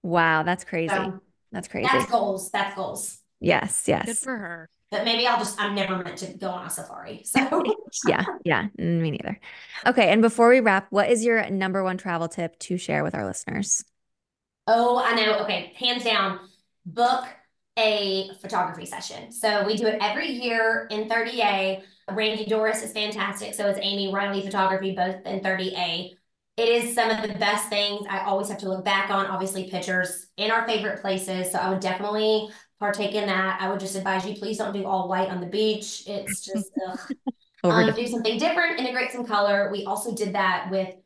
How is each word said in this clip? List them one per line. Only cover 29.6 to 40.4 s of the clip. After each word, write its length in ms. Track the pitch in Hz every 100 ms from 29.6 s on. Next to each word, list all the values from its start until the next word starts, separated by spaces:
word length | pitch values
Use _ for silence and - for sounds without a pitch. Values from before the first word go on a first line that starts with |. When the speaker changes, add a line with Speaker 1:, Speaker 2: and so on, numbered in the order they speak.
| 185
Speaker 2:
pictures 560 | 185 190 185 185 - - -
in 140 | 214
our 160 | 233 233
favorite 320 | 220 202 202
places. 500 | 196 190 190 185 180
So 80 | -
I 120 | 190
would 100 | 190
definitely 680 | 190 - 208 214 214 214 214 - - _
partake 360 | 202 202 196
in 120 | 208 202
that. 340 | 190 190 185
I 80 | 185
would 100 | 196
just 160 | 190 190
advise 300 | 190 185 190
you, 80 |
please 240 | 202 208 220
don't 160 | 202
do 100 | 202
all 240 | 190 185 185
white 220 | 190 190
on 100 | 180
the 60 | 175
beach. 560 | 208 220 214 - - 196
It's 380 | 202 - 196
just, 260 | - 208 - -
Speaker 1:
<laughs> 80 | -
Speaker 2:
ugh. 120 | 262 - 269 - - _ _
Speaker 1:
Overdone. 240 | 180 160 220
Speaker 2:
Um, 40 | 220
do 100 | 240
something 320 | 233 220 233
different, 400 | 320 339 330 -
integrate 340 | 254 247 247
some 120 | 247
color. 460 | 226 208 202 202 196
We 120 | 202 196
also 280 | 202 240
did 200 | 214 202
that 340 | 196